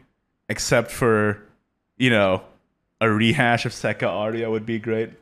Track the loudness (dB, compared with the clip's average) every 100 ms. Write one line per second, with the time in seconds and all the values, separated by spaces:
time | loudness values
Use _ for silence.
0 | _ _ _ _ -12 -6 0 0 0 0
1 | 2 2 2 -2 -10 _ _ _ _ -2
2 | 2 4 4 0 -4 _ _ _ _ -2
3 | 0 2 2 2 2 2 -2 -6 -6 -4
4 | -4 -2 -4 -4 -4 -4 -4 -6 -4 -4
5 | -4 -8